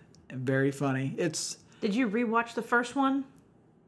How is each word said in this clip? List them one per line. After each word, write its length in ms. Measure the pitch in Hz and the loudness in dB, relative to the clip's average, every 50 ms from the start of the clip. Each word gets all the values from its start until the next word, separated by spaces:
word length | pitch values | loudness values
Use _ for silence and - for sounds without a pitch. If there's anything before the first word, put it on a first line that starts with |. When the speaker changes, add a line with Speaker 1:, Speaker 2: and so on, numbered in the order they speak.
| - - - - - - | -20 -20 -20 -20 -18 -12
Speaker 1:
and 100 | 131 131 | -10 -6
very 300 | 127 131 135 135 135 143 | -2 0 2 4 2 2
funny. 440 | 135 - 147 139 131 131 135 139 208 - | 2 0 0 0 0 0 -2 -2 -2 -2
It's 400 | 175 165 160 - - - - - - - - - | -2 -2 -2 -4 -6 -8 -10 -14 -18 -20 -8 -4
Speaker 2:
Did 120 | - 214 190 | -2 0 2
you 140 | 247 262 202 | 2 0 2
rewatch 460 | 190 240 247 214 226 233 233 - - | 2 0 0 2 2 0 0 -2 -4
the 80 | 240 | -8
first 340 | 220 - 247 240 247 247 - | -2 2 2 2 2 0 0
one? 280 | 277 269 269 269 277 269 - - - - _ _ _ _ _ _ _ _ | 2 2 2 2 0 -2 -6 -12 -20 -20 _ _ _ _ _ _ _ _